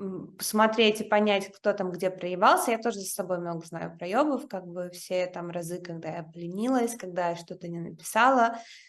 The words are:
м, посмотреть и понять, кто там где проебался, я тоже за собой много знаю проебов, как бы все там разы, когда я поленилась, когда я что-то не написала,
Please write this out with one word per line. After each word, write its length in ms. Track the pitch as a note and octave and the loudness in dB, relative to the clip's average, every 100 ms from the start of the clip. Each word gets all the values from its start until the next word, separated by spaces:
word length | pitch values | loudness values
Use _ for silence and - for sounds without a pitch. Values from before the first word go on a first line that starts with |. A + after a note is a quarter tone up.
м, 340 | F#3+ F#3 - - | -8 -8 -10 -10
посмотреть 640 | - G#3+ A3 A3+ A3 G#3+ | -2 4 4 6 4 4
и 20 | |
понять, 480 | - G#3 G#3+ G3+ G3+ | 2 4 4 2 0
кто 200 | - G#3 | -4 0
там 200 | G3+ F#3 | 0 -2
где 180 | F3 F#3 | -2 -4
проебался, 600 | F#3 F3+ F3+ A3+ F4+ - | -2 -6 4 6 6 4
я 60 | A3+ | 0
тоже 220 | A#3 G3+ | -2 -4
за 60 | F#3+ | -6
собой 280 | - F3+ F3+ | -6 -4 -4
много 260 | E3+ E3 E3+ | -4 -6 -8
знаю 300 | E3 E3 - | -8 -8 -8
проебов, 500 | F3 A3+ D4+ B3+ - | -2 2 2 0 -4
как 180 | F#3+ F3+ | -10 -8
бы 240 | F3 F3+ | -8 -8
все 360 | F3 - F#3 F3+ | -10 -4 -2 -2
там 240 | F3+ F3 | -4 -6
разы, 300 | F3 E3+ F3+ | -6 -6 -8
когда 360 | F3 E3 E3 E3+ | -8 -10 -8 -8
я 60 | |
поленилась, 720 | D#3+ E3+ E3+ F#3+ A#3+ C4 A#3 - | -10 -10 -8 -4 0 2 0 -4
когда 340 | F#3 F3 F3 | -6 -2 -2
я 60 | E3+ | -2
что-то 320 | - F3 E3+ | -8 -12 -8
не 120 | E3+ | -8
написала, 800 | E3 E3 - E3 B3+ B3+ A3+ A#3 - - | -8 -10 -2 4 6 6 4 2 -12 -20